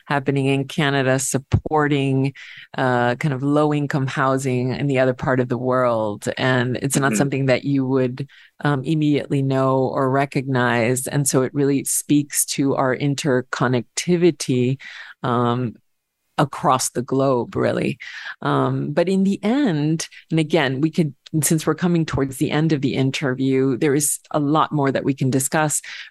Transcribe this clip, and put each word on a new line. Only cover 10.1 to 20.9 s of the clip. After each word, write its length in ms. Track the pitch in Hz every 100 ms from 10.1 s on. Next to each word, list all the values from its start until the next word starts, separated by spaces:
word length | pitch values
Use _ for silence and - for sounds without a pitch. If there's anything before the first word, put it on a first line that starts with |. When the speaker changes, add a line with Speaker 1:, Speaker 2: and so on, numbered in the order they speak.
| 135 143 143 135 127 123 117 113 131 -
Speaker 1:
And 200 | 143 139
so 140 | 139
it 100 | 127
really 320 | 143 139 139
speaks 640 | - - - 147 147 - -
to 300 | - 139 -
our 200 | 135 123
interconnectivity, 1800 | 143 135 156 127 - - 123 127 110 - - 180 170 147 - 127 123 135 - - - -
um, 520 | 131 120 120 120 123 - _ _ _ _ _ -
across 540 | 139 - 160 131 -
the 120 | -
globe, 520 | 120 135 135 123 110
really. 420 | 123 120 117 - 143 - - - -
Um, 500 | 139 143 131 135 143
but 160 | 147 175
in 140 | 190
the 160 | 196 202
end, 640 | 208 262 285 151 147 160 - - _
and 80 | 160
again, 400 | 156 170 135 131
we 100 | 160